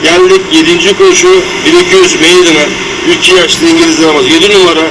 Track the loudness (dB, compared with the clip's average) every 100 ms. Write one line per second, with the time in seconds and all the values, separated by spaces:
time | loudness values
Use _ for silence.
0 | 0 2 2 2 0 0 0 0 -2 2
1 | 2 2 2 2 0 -4 0 0 2 2
2 | 0 0 0 2 2 0 -2 -6 -10 -6
3 | -4 -2 0 0 0 -4 -2 0 0 0
4 | 0 0 0 0 0 2 2 0 -4